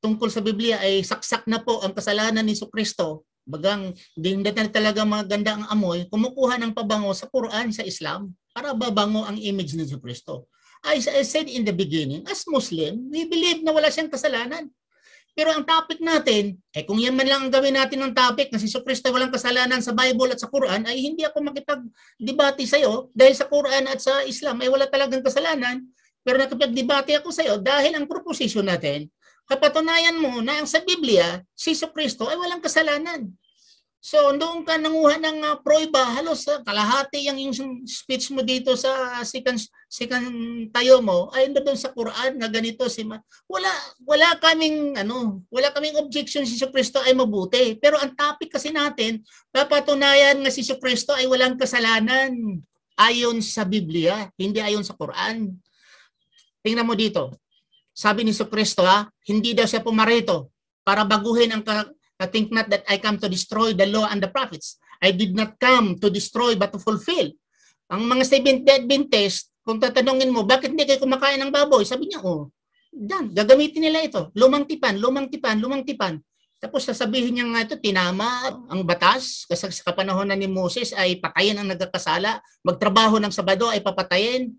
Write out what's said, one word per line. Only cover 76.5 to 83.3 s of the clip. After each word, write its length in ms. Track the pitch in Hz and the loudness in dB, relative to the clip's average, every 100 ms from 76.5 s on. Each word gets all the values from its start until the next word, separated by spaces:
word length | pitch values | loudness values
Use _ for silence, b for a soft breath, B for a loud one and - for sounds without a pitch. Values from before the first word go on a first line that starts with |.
| _ | _
Tapos 320 | 220 277 254 | -6 -4 -4
sasabihin 480 | 214 226 254 240 240 | -4 -2 0 0 -2
niya 80 | 240 | -2
nga 160 | 233 | -2
ito, 140 | 220 208 | -4 -4
tinama 800 | 214 190 180 185 226 247 262 262 - | -2 0 0 -2 -2 -4 -6 -10 -8
ang 80 | 180 | -6
batas 640 | 175 175 180 240 254 - - | -2 2 4 2 -2 -12 -6
kasi 240 | 170 196 | -6 -6
sa 240 | 175 - | -8 -6
kapanahon 400 | 180 190 190 196 | -4 -2 -2 -2
na 0 | |
ni 160 | 196 196 | -2 -2
Moses 480 | 190 180 208 233 - | -2 -2 -4 -6 0
ay 240 | 185 180 | 0 0
patayin 400 | 170 - 202 208 | -2 0 0 0
ang 80 | 202 | -4
nagkakasala, 720 | 180 180 180 175 165 202 233 b b 180 | -4 -4 -6 -2 -2 -2 -4 b b -4
magtrabaho 560 | 175 202 196 220 220 | 0 4 6 6 4
ng 80 | |
Sabado 400 | 208 | 0